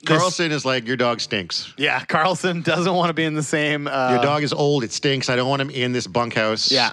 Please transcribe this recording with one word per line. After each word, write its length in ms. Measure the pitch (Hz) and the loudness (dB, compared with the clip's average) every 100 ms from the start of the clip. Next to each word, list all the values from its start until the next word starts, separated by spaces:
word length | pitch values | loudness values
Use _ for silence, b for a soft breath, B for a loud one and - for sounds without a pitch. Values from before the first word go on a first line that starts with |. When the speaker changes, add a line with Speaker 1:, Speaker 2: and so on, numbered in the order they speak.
Speaker 1:
this 180 | - 160 | 0 2
Speaker 2:
Carlson 320 | 180 175 170 | 2 0 -2
is 140 | 147 | 0
like, 200 | 131 131 117 | 0 -2 -2
"Your 100 | 127 | 0
dog 240 | 120 113 | 0 0
stinks." 520 | - 104 87 - - - | -2 -4 -4 -6 -8 -4
Speaker 1:
Yeah, 280 | 143 127 - | -2 -2 0
Carlson 560 | 165 175 170 185 170 | 0 2 0 -2 -2
doesn't 300 | 156 165 175 | 0 0 2
wanna 200 | 180 175 | 2 0
be 80 | 156 | 0
in 100 | 160 | -2
the 80 | 151 | -2
same, 440 | 143 156 147 147 147 | -2 0 0 -2 -2
uh, 240 | 135 127 | 0 2
Speaker 2:
"Your 80 | 123 | 4
dog 200 | 139 151 | 2 2
is 100 | 143 | 0
old. 300 | 156 147 147 | 0 2 2
It 100 | 113 | 0
stinks. 360 | - 143 139 127 | -2 0 0 0
I 80 | 123 | 0
don't 120 | 127 | 2
want 140 | 139 | 0
him 80 | 139 | -2
in 220 | 135 123 | -2 -2
this 160 | 123 104 | -2 -2
bunkhouse. 640 | 120 117 117 110 110 - | -2 -2 0 0 0 0
Speaker 1:
Yeah. 180 | 131 113 | 2 0